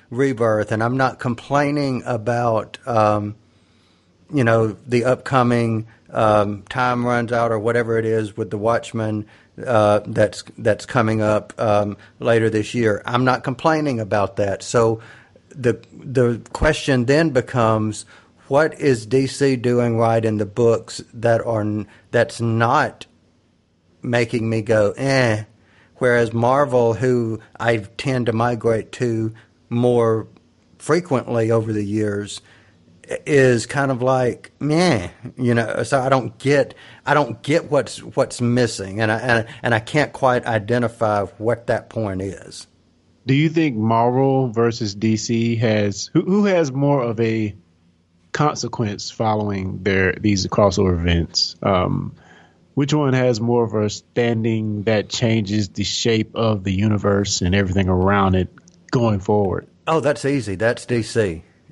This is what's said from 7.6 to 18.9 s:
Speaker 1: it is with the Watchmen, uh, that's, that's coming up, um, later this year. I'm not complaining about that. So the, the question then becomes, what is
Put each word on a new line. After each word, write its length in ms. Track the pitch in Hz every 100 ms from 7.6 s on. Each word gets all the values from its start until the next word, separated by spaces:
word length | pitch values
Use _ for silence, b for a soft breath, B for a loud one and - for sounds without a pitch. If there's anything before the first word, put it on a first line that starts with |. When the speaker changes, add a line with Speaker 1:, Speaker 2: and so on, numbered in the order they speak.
| 107 117 117 113
Speaker 1:
it 80 |
is 320 | 113 113 107 101
with 140 | 107
the 80 | 107
Watchmen, 680 | 107 117 - 113 110 107 107 b b -
uh, 360 | 127 113 104 104
that's, 380 | 104 113 104 - - -
that's 260 | 113 101
coming 380 | - 131 110 110
up, 300 | 107 107 - -
um, 360 | 113 104 104 98 B B
later 320 | 123 117 110
this 240 | 107 104
year. 260 | 123 113 101 -
I'm 180 | 120
not 200 | 127 123
complaining 560 | 139 123 165 156 151 120
about 340 | 101 107 98 -
that. 280 | 101 95
So 360 | - 123 113 113 B B B B _
the, 300 | - 120 110 -
the 480 | - - 127 120 113 -
question 520 | - 151 151 - 131
then 260 | 120 143 165
becomes, 760 | 127 113 127 110 110 107 107 - B B B -
what 320 | 139 160 175
is 260 | 151